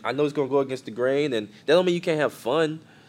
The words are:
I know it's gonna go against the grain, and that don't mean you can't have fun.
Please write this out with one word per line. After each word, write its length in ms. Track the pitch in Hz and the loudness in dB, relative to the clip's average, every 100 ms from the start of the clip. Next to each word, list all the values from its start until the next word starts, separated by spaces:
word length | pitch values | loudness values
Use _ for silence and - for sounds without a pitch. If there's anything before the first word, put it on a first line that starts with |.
I 80 | 113 | -4
know 120 | 131 | -2
it's 80 | 147 | 0
gonna 160 | 147 131 | 0 0
go 120 | 139 | 0
against 240 | 131 131 | 0 -6
the 60 | - | -8
grain, 420 | 110 127 139 147 | -2 0 0 0
and 160 | 113 104 - - | -2 -4 -6 2
that 60 | |
don't 120 | 170 185 | 4 4
mean 80 | |
you 60 | 175 | 0
can't 180 | 175 151 | 0 0
have 140 | 131 | 0
fun. 480 | - 117 151 156 156 - - | -2 -2 0 0 -4 -14 -20